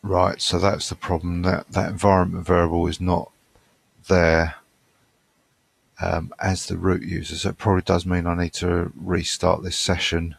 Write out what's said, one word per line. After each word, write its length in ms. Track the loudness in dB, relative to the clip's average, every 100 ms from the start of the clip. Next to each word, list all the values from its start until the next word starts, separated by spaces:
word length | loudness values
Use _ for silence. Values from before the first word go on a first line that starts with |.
| 0
Right, 340 | 2 2 0
so 200 | -2 0
that's 280 | 0 0 -6
the 60 |
problem, 480 | -8 -4 -4 -2 -2
that, 240 | 0 -2 -2
that 180 | -4 -2
environment 560 | 0 4 6 4 -2 2
variable 400 | 2 4 0 -2
is 140 | -2
not 320 | 0 0 -2 _ _ _ _ _ _ _ 2
there, 480 | 4 6 4 2 -4 _ _ _ _ _ _ _ _ _ _ _ _ _ -6
um, 320 | -4 -2 -6 -6
as 260 | -4 -4 -4
the 100 | -2
root 260 | 0 0
user. 320 | -2 -8 -8
So 140 | -6 -6
it 100 | -2
probably 240 | 2 2
does 240 | 2 0 2
mean 180 | -2
I 120 | 0 -2
need 160 | -2
to 380 | -2 -2 0 -2
restart 680 | -8 -4 -2 -2 -2 0 0
this 120 | -2 -6
session 600 | -2 -2 0 -2 -4